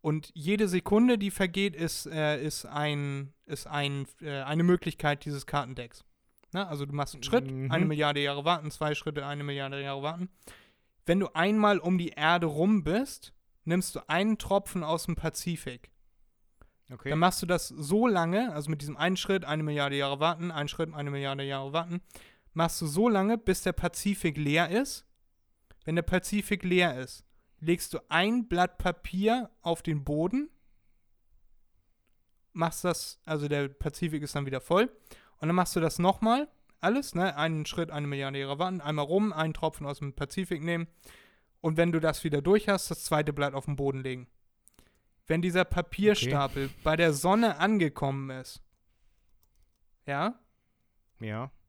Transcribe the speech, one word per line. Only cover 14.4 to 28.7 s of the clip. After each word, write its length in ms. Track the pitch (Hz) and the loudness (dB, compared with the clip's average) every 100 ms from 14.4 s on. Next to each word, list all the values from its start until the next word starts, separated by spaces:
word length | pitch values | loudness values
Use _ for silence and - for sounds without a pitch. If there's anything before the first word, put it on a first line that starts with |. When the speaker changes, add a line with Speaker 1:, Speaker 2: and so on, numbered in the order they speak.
| - 196 196 185 | 0 0 0 -6
Speaker 1:
aus 220 | 156 165 - | -2 -2 -2
dem 100 | 160 | -4
Pazifik. 760 | 165 - - 165 135 123 - _ _ _ _ _ _ _ - _ _ | -4 -4 -6 -6 -8 -14 -18 _ _ _ _ _ _ _ -20 _ _
Speaker 2:
Okay. 200 | 127 135 | -10 -2
Speaker 1:
Dann 80 | 151 | 4
machst 240 | 180 - | 4 2
du 20 | 175 | 0
das 220 | 180 - | -2 -2
so 400 | 131 143 202 240 | -10 0 4 4
lange, 440 | 185 165 190 247 | 4 2 0 0
also 180 | 151 147 | -4 -4
mit 100 | 151 | -6
diesem 160 | 147 147 | -6 -2
einen 200 | 170 185 | 0 0
Schritt, 280 | - 190 170 | 0 -2 0
eine 160 | 156 | -2
Milliarde 360 | 151 147 143 139 | -2 0 0 0
Jahre 220 | 139 139 | -2 0
warten, 300 | 160 165 175 | 0 0 -4
ein 180 | 160 147 | -4 -6
Schritt, 240 | - 165 151 | -4 -6 -4
eine 160 | 143 | -6
Milliarde 320 | 139 135 135 | -4 -4 -4
Jahre 300 | 139 139 139 | -4 -6 -4
warten, 280 | 156 170 175 - - - _ _ | -4 -4 -8 -10 -20 -20 _ _
machst 280 | 165 165 - | -2 0 0
du 60 | 160 | -2
so 200 | 151 233 | 2 4
lange, 300 | 202 196 226 | 4 2 2
bis 240 | - 185 | 0 0
der 120 | 185 | 0
Pazifik 600 | - 175 - 202 196 170 143 | -2 -4 -2 -2 0 -2 0
leer 340 | 147 151 170 | 2 2 4
ist. 360 | 208 277 - _ _ _ _ _ _ _ - - | 0 0 -6 _ _ _ _ _ _ _ -12 -2
Wenn 100 | 165 | -2
der 60 | |
Pazifik 640 | 170 180 - 208 - 202 | 2 0 0 -4 -2 -2
leer 360 | 185 180 175 127 | 2 4 4 0
ist, 240 | 127 - _ _ _ _ | -10 -14 _ _ _ _
legst 340 | 156 175 - | 0 0 -2
du 60 | 160 _ | -8 _
ein 380 | 160 196 247 226 | 2 2 0 0
Blatt 320 | 175 180 | 2 2